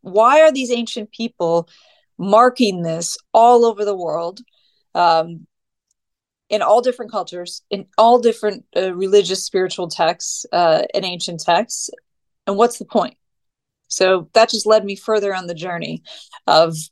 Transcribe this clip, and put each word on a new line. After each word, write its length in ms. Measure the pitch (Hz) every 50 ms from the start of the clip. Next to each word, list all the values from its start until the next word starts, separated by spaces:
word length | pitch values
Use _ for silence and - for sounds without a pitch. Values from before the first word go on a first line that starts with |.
why 400 | _ 185 180 202 220 240 277 311
are 100 | 311 320
these 200 | 277 269 262 240
ancient 400 | 247 233 240 226 - - 208 -
people 560 | _ - 226 226 _ _ 175 165 165 170 170 _ _ _ _ _ _ _ _ _ _ _
marking 640 | 175 196 196 220 240 254 247 - 254 208 185 180 170
this 340 | 165 160 165 170 - - - _ _ _
all 320 | 220 226 240 247 240 233
over 180 | 233 220 196 208
the 140 | 202 202 185
world, 440 | 175 160 151 170 165 170 190 214 247 _ _ _ _ _ _ _ _ _ _
um, 540 | 175 175 170 165 165 160 170 170 160 156 _ _ _ _ _ _ _ _ _ _ _ _ _ _ _ _ _ _ _ _ _
in 120 | 208 214
all 200 | 175 - 208 240
different 300 | 240 254 240 - 240 214
cultures, 520 | - 208 175 - - 180 175 175 - - _ _
in 160 | - 196 190 _ _ -
all 220 | 220 233 240 247
different, 440 | 220 233 220 - - 214 196 - _ _ _ 170
uh, 160 | 185 190 175
religious, 500 | 175 190 190 196 208 196 170 190 185 -
spiritual 440 | - - 190 190 180 - - 180 170
texts, 580 | - - 170 160 180 _ - - - - - -
uh, 320 | - 175 175 165 160 160 - - -
and 100 | 190 180
ancient 360 | 185 180 175 - - 170 165
texts? 500 | - - 170 175 226 - - - - - - _ _ _ _ _ _ _ _ _ _
And 120 | - 202 196
what's 200 | 233 240 240 -
the 80 | 220
point?" 320 | _ - 226 180 - _ _ _ _ _ _ _ _ _ _ _ _ _ _ _ _
So 420 | - - 190 185 190 185 165 _ _
that 180 | 226 220 226
just 160 | - 220 - 214
led 180 | 214 214 208
me 100 | 202 196
further 380 | 196 - - 220 214 202 196 190
on 140 | 185 180 175
the 80 | 175
journey 480 | 156 165 185 175 170 156 - 165 165 _ - - - - _ - - _
of 300 | - - 156 165 165 165 160 156 -